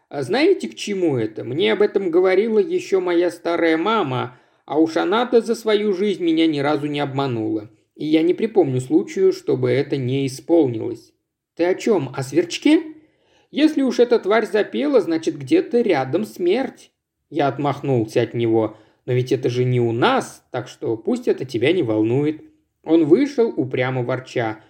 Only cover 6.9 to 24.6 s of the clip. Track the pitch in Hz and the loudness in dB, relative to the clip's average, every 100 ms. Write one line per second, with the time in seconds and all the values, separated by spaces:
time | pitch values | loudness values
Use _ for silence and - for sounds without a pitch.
6.9 | 147 143 135 139 113 110 107 107 _ _ | -4 -4 -2 -2 -2 -4 -4 -8 _ _
7.9 | - 151 160 165 180 214 202 147 127 127 | -10 0 2 2 0 0 2 2 0 0
8.9 | 160 - 196 190 180 - 131 123 123 143 | 0 0 0 2 0 -2 0 0 0 0
9.9 | 143 123 139 135 131 - 170 135 110 110 | -2 -2 -2 -4 -6 0 2 2 0 -8
10.9 | 113 - _ _ _ _ - 175 185 240 | -10 -16 _ _ _ _ -2 -2 0 0
11.9 | 185 131 139 131 147 180 - 294 330 - | 0 -2 -8 -4 -2 -2 0 2 2 2
12.9 | - _ _ _ _ _ 202 302 302 262 | -12 _ _ _ _ _ 0 2 2 0
13.9 | 214 240 226 190 220 208 208 202 214 294 | 2 4 2 2 0 2 0 -2 -2 2
14.9 | 254 165 160 165 143 131 170 - 240 233 | 2 2 -2 -2 -6 0 0 2 0 2
15.9 | 147 131 170 214 - 175 226 269 - - | 0 0 -2 -4 -4 0 0 -2 -10 -20
16.9 | _ _ _ _ 151 143 135 143 131 143 | _ _ _ _ -2 -2 0 -2 -2 0
17.9 | 123 107 131 117 120 113 113 107 - _ | 0 0 0 0 0 0 2 0 -4 _
18.9 | _ - 127 127 131 127 123 127 123 117 | _ -4 -2 0 0 0 0 0 2 0
19.9 | 117 196 262 - - _ 127 - - - | 2 2 0 -2 -10 _ -10 -10 -8 -6
20.9 | 113 - 240 - - 127 110 131 185 120 | -4 -4 -2 -2 -4 -4 -2 0 2 0
21.9 | 107 110 131 147 156 - _ _ _ 151 | 0 0 0 -2 -4 -12 _ _ _ 0
22.9 | 165 147 202 277 - 233 - 127 131 127 | 2 4 4 4 0 -2 -2 -4 -2 -2
23.9 | 131 120 127 - 131 110 107 | -2 -4 -6 -6 -4 -4 -6